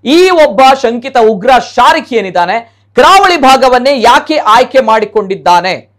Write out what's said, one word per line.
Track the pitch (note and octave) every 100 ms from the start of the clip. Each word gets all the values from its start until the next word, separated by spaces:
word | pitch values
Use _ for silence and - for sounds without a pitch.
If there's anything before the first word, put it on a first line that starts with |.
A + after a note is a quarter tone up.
ಈ | A3 D#4+ F#4
ಒಬ್ಬ | F4 D4+ G#3 C4 C4+
ಶಂಕಿತ | A#3+ A#3+ C4 C4+
ಉಗ್ರ | A3 G#3 A#3 B3 - -
ಶಾರಿಕ್ | B3+ D#4+ -
ಏನಿದ್ದಾನೆ, | A#3 F#3+ F3+ F3 A3 A3+ _ _ -
ಕರಾವಳಿ | D4 F#4+ G4 F4
ಭಾಗವನ್ನೇ | C4 C4 B3 B3 B3+ C#4
ಯಾಕೆ | A3 C#4 D4 D#4
ಆಯ್ಕೆ | - A3+ B3+ C4
ಮಾಡಿಕೊಂಡಿದ್ದಾನೆ? | A3+ A3 G#3 A3 G3 F#3+ D#3+ F3 F3+ D3+ _